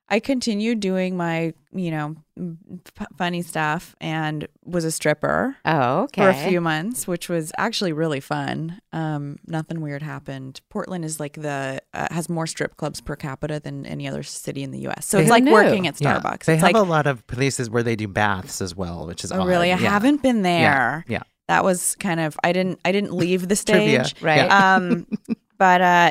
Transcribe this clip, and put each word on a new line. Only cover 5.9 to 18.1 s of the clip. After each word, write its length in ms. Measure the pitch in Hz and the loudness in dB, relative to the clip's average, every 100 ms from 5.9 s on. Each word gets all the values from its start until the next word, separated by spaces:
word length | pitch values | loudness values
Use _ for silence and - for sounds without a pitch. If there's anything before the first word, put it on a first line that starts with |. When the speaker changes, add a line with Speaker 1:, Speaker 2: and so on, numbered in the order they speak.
| 143 269 | 0 -2
Speaker 1:
for 140 | - 196 | 2 4
a 20 | |
Speaker 2:
okay. 180 | 135 160 | 4 2
Speaker 1:
few 120 | 180 | 0
months, 460 | 170 156 185 247 - | 0 -2 -4 -6 -6
which 200 | 175 - | -6 -4
was 220 | 170 160 - | -4 -4 -4
actually 340 | 208 220 190 | -4 -2 -2
really 260 | 151 160 139 | -2 -2 -2
fun. 580 | - 147 139 131 160 185 - | -4 -4 -4 -6 -6 -10 -12
Um, 440 | 160 160 147 143 143 - | -6 -4 -4 -6 -12 -8
nothing 340 | 160 156 165 | -8 -6 -8
weird 220 | 151 143 | -6 -8
happened. 580 | 151 139 139 135 131 131 _ | -8 -10 -12 -12 -12 -16 _
Portland 340 | 214 - 180 | -8 -6 -6
is, 160 | 160 156 | -6 -6
like, 140 | 147 160 | -10 -8
the, 400 | 151 143 135 135 - | -8 -6 -6 -8 -10
uh, 140 | - 143 | -8 -6
has 180 | 165 165 | -4 -4
more 180 | 165 160 | -4 -6
strip 300 | - - - | -4 -6 -6
clubs 240 | 151 151 | -10 -8
per 140 | - 147 | -10 -8
capita 440 | 151 135 151 151 | -8 -8 -8 -8
than 240 | 147 139 135 | -8 -12 -10
any 220 | 147 139 | -10 -8
other 160 | 143 | -8
city 380 | 143 - - 139 | -10 -12 -10 -8
in 80 | 139 | -8
the 80 | 131 | -8
U 80 | 135 | -8
S. 140 | - - | -8 0
So 120 | 202 | 4
Speaker 3:
They 60 | |
Speaker 1:
it's 80 | 156 | 6
like 120 | 240 254 | 6 8
Speaker 2:
Who 60 | |
Speaker 1:
working 320 | 370 269 - | 8 6 4
Speaker 2:
knew? 60 | 175 | 0
Speaker 1:
at 100 | - | 0
Speaker 3:
Yeah. 200 | 143 135 | 0 0
Speaker 1:
Starbucks. 260 | - - - | -2 -4 2
Speaker 3:
They 80 | |
Speaker 1:
It's 80 | 160 | 4
Speaker 3:
have 100 | 185 | 6
Speaker 1:
like 80 | 220 | 4
Speaker 3:
a 60 | 190 | 4
lot 200 | 156 143 | 2 2
of 180 | 123 - | -2 -4
places 420 | 117 139 - 117 | -2 -2 -2 -2
where 140 | 120 | 0
they 120 | 117 113 | 0 -2
do 120 | |
baths 540 | 107 | -2